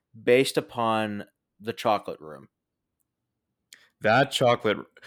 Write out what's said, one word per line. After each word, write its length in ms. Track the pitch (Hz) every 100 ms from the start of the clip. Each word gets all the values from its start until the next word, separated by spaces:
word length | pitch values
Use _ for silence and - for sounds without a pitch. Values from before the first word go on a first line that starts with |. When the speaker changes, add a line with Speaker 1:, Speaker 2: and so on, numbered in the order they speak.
| _ 113
Speaker 1:
based 360 | 113 127 135 151
upon 680 | - 120 113 110 107 104 - _ _ _
the 140 | 107
chocolate 460 | - 117 101 - -
room. 260 | 78 69 - _ _ _ _ _ _ _ _ _ _ _ _ - _ _
Speaker 2:
That 300 | 107 123 139
chocolate, 460 | - 123 120 110 92 - _